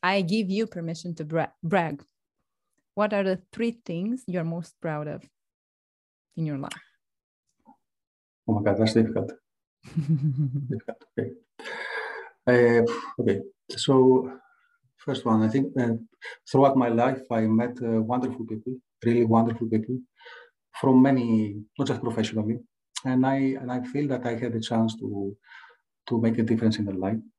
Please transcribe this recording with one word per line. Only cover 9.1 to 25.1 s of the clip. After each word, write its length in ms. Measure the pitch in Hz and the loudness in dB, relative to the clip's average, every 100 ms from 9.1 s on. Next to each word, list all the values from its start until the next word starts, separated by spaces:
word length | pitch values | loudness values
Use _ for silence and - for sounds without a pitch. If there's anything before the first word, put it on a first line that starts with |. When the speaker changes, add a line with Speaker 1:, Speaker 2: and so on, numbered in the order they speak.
| - - - _ _ _ _ - - | 0 -6 -10 _ _ _ _ -8 -6
Speaker 2:
<laughs> 1200 | 143 156 147 135 143 139 131 143 - - - - | 0 0 2 0 -2 -2 -6 -8 -8 -14 -10 -6
Okay. 120 | - - _ _ - - - - - - - _ - | -6 -8 _ _ -14 -12 -10 -8 -10 -12 -16 _ 2
Uh, 360 | 123 120 117 113 117 - - | 6 6 6 4 0 -8 -4
okay. 200 | 110 98 - _ _ | 0 0 -4 _ _
So, 600 | - - 135 131 127 127 - _ _ _ _ _ _ | -6 4 6 8 6 2 -12 _ _ _ _ _ _
first 280 | - 135 | -8 -4
one, 180 | 120 110 | 0 2
I 60 | 110 | 4
think, 180 | 135 139 135 | 2 0 0
uh, 160 | 120 113 - _ - - - | -2 -2 -6 _ -18 -18 0
throughout 260 | 135 135 135 | 4 6 4
my 120 | 120 | 2
life, 320 | 117 123 131 - | 2 2 0 -4
I 120 | 117 | 0
met, 340 | 110 110 120 123 | 2 2 0 -4
uh, 180 | 117 113 | -2 0
wonderful 440 | 110 123 123 - 110 | 0 -2 -2 -6 -8
people, 280 | 107 127 127 _ _ | -8 -8 -12 _ _
really 200 | 117 117 | 0 2
wonderful 440 | 113 113 117 113 113 | 4 4 2 -2 -2
people 300 | 110 107 127 - _ - - - _ _ - | -2 -2 -8 -8 _ -20 -20 -20 _ _ -2
from 220 | 135 127 | 4 6
many, 600 | 135 131 117 110 107 101 107 - | 6 4 2 2 0 -6 -14 -6
not 100 | 143 | -4
just 140 | 113 | -2
professionally. 560 | 120 110 107 110 104 120 - _ _ - | -4 -2 -2 -2 -4 -4 -8 _ _ -10
And 220 | 131 127 131 | -2 2 2
I, 100 | 135 135 131 | 2 0 -2
and 100 | 127 | -6
I 120 | 127 | -6
feel 260 | 123 143 147 | -6 -4 -2
that 180 | 127 120 | -2 -4
I 80 | |
had 200 | 117 120 | -4 -4
a 60 | 113 | -6
chance 340 | 113 113 110 110 | -2 0 0 -2
to, 400 | 110 | -8